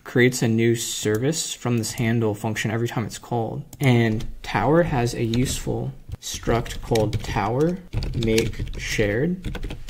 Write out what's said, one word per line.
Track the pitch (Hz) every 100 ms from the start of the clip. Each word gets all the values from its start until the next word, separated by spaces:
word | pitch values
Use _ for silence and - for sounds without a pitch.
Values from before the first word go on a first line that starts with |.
| -
creates | 131 123 127
a | 123
new | 113 117
service | 117 - - 107 107 131 160 -
from | - 123 120
this | 107
handle | - 113 117 110
function | 101 113 107 117
every | 113 117
time | - 101
it's | -
called. | - 120 113 127 - -
And | 139 120 113 110 - -
Tower | - 107 113 160
has | 165 143 120
a | -
useful | 117 117 131 - - 117 127 135 - -
struct | - - - 117 - -
called | - 113 107 107
Tower | - - 101 123 160 180 - - - -
Make | 113 110 113 - - -
Shared, | - - 104 104 160 180 - - - - -